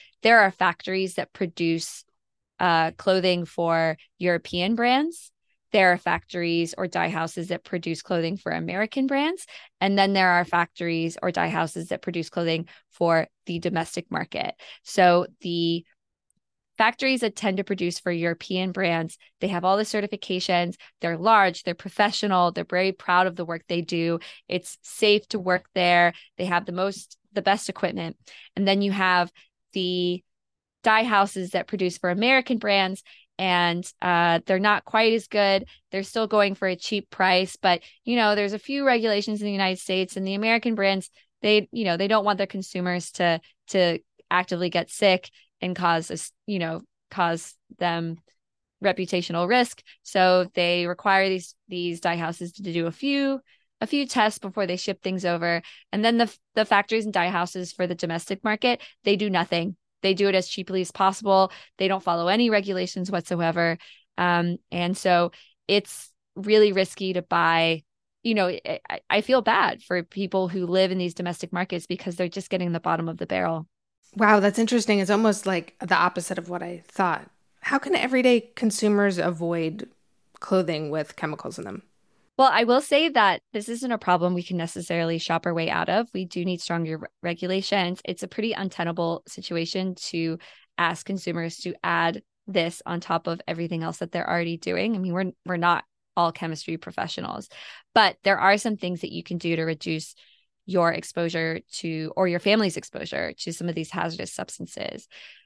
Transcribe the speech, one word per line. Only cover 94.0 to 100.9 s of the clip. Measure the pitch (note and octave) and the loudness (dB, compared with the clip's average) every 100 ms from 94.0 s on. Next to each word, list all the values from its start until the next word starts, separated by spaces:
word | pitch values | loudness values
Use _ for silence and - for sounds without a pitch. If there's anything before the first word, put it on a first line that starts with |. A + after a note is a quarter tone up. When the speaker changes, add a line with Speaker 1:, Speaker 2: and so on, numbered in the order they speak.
| E3+ | -6
Speaker 1:
they're | F3 - | -4 -2
already | E3+ E3 E3 | -2 -2 -6
doing. | F3+ F3+ G#3+ G#3 | -4 -2 -2 -2
I | |
mean, | F#3 | -2
we're, | F3+ F#3+ - | -2 -4 -6
we're | F3+ F3 | -6 0
not | F3 E3+ - _ _ F3+ | 2 2 -2 _ _ -2
all | E3+ | -2
chemistry | - E3 D#3 - E3 | -2 -8 -8 -8 -10
professionals, | - - E3+ - - - - - - - _ | -8 -8 -6 -6 -8 -10 -14 -18 -20 -20 _
but | A3+ G3 - | 4 4 2
there | G3 G3 | 2 4
are | F#3+ G3+ | 4 4
some | A3+ G#3 | 0 -4
things | F3+ F3 | -4 -6
that | - | -8
you | E3+ | -10
can | - F3 | -8 -6
do | E3+ | -2
to | D#3+ | -2
reduce | D#3+ D#3 E3+ D#3+ - - _ _ _ _ | -2 -4 -4 -6 -8 -18 _ _ _ _
your | - F3+ E3+ | -4 2 2